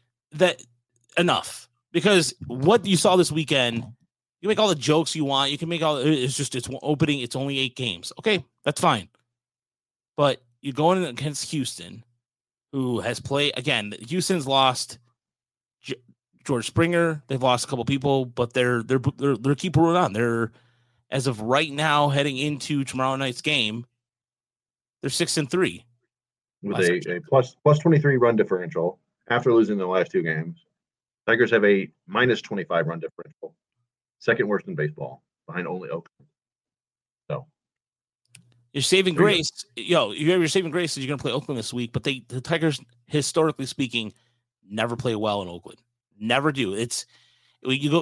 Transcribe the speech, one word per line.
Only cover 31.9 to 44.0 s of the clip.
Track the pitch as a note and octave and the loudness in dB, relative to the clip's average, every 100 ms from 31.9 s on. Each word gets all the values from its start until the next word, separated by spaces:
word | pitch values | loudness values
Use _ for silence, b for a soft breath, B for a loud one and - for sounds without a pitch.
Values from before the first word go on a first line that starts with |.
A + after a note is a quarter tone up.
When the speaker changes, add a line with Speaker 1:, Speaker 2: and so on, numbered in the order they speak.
| _ - | _ -6
Speaker 2:
minus | G#2 B2+ A2 | 0 2 0
twenty-five | - G2+ E2+ E2+ D#2+ | -4 -8 -2 -2 -2
run | E2+ | -4
differential, | - - D3 - E3 _ _ _ _ _ _ _ | -10 -12 -20 -16 -18 _ _ _ _ _ _ _
second | - A#2 G#2 | -2 0 0
worst | G2 G2+ | -2 -4
in | |
baseball, | D#2+ D2+ D2+ C2 - _ _ - | -6 -6 -6 -12 -14 _ _ -12
behind | E2+ E2+ | -10 -8
only | F2+ F2 | -8 -8
Oakland. | E2 - _ _ _ _ _ _ _ _ _ _ _ - | -12 -12 _ _ _ _ _ _ _ _ _ _ _ -12
So | C2 - _ _ _ _ _ _ _ _ - _ _ _ | -12 -14 _ _ _ _ _ _ _ _ -20 _ _ _
Speaker 1:
Your | C#3+ | -4
saving | C3 F#3 F#3 | 2 4 4
Speaker 2:
there | D#3 G#3 | 4 4
you | |
go. | F3+ | 4
Speaker 1:
grace, | D3+ - - - | -2 -8 -16 -8
yo, | - E3+ G#2 | 0 2 2
you | G2+ D#3 | 0 2
have | F#3 | 2
your | D#3+ | 2
saving | F#3+ E3 | 0 0
grace | F3 E3 C#3 | -2 -4 -4
is | C3 | -6
you're | C#3+ | -6
gonna | |
play | C#3+ | -4
Oakland | B2+ D3 B2+ | -4 -4 -8
this | A2 | -6
week, | B2 A#2 | -6 -6
but | A#2+ | -4
they, | C#3+ C3 - | -4 -6 -6
the | B2+ | -10
Tigers, | - E3 D#3+ C3+ - _ - | -2 0 0 -2 -8 _ -4
historically | D3+ C3+ E3+ D#3+ D3 C3 | -2 0 0 0 0 -6
speaking, | - B2+ A#2+ | -4 -4 -4